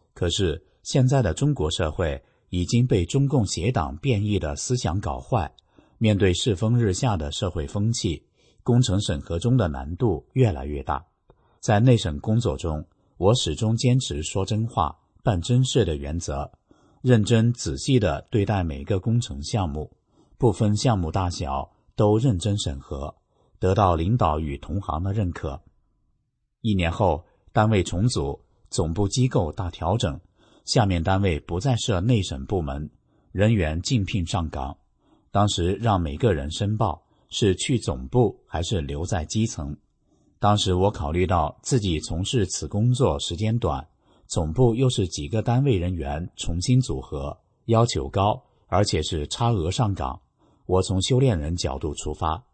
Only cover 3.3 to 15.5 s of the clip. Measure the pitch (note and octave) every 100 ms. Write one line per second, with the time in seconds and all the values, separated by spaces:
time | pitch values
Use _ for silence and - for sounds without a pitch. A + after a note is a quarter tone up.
3.3 | C3+ G2+ A2 G2 B2 C#2+ D#2 C#3 G#2 G#2
4.3 | G2 D#2 C#2+ - B2 E2+ F#2+ D#2+ B1+ -
5.3 | A#2 C#2+ _ _ _ _ - A2 G2+ F#2+
6.3 | F2 - F#2 A2 A#2+ A2 F2 B2+ F2+ C#2+
7.3 | - F#2 E2 C#2+ G2+ A2 A2+ F#2+ C#2+ _
8.3 | _ _ _ - A#2+ B2 F#2 - D2 -
9.3 | E2+ A#2 B2+ F2 C2+ C#2 F2 A#2 D2 -
10.3 | B2+ A#2 C#2+ C#2 C#2+ C2 C#2 - _ _
11.3 | _ _ _ - G#2 B2+ A#2 E2+ D2 -
12.3 | A2+ F#2+ C2+ E2+ D2+ - _ _ - F#2+
13.3 | B2 - - A2 A#2 B2 C3 - D2 D#2
14.3 | G2 F#2+ G#2+ A2+ - D2+ - _ _ B2+
15.3 | F#2 E2+